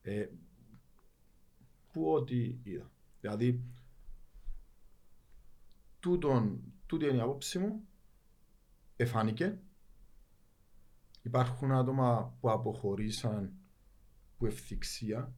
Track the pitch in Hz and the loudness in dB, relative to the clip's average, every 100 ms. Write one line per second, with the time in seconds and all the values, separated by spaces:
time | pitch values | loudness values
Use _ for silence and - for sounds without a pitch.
0 | - 104 104 - - - - - - - | -4 -4 -4 -8 -20 -20 -20 -20 -20 -20
1 | - _ - - - _ - - _ 160 | -20 _ -20 -20 -20 _ -20 -20 _ -2
2 | 160 156 135 123 113 123 101 90 - _ | 2 2 2 0 0 -4 -8 -10 -12 _
3 | - - 104 104 123 123 - - - - | -20 -10 -6 2 2 2 -4 -14 -20 -18
4 | - - - - - - - - - - | -14 -14 -16 -8 -6 -6 -10 -20 -20 -20
5 | - - - - - - - - - - | -20 -20 -20 -20 -20 -20 -20 -20 -20 -6
6 | 180 175 151 127 107 - - - - 160 | 2 2 4 4 4 0 -10 -16 -4 0
7 | 147 127 117 139 - 180 202 214 - - | 2 4 2 -2 -4 -2 -2 -4 -10 -20
8 | - - _ - - - _ - - - | -20 -20 _ -20 -20 -20 _ -20 -20 -2
9 | 120 117 110 110 180 208 - - - - | 0 2 2 2 -2 -2 -12 -20 -20 -20
10 | - - - - - _ _ - - - | -20 -20 -20 -20 -20 _ _ -20 -20 -20
11 | - - 120 123 123 123 135 131 127 131 | -20 -12 -2 2 2 2 2 4 4 4
12 | 123 117 110 - 120 110 120 107 101 98 | 4 4 0 0 2 2 0 -2 -2 0
13 | 107 107 113 104 95 - - _ - - | -2 -2 -2 -2 -4 -8 -20 _ -20 -20
14 | - - - - 117 104 - - - - | -20 -20 -20 -2 -2 -2 -6 -6 -6 -6
15 | 110 110 127 | -4 -4 -6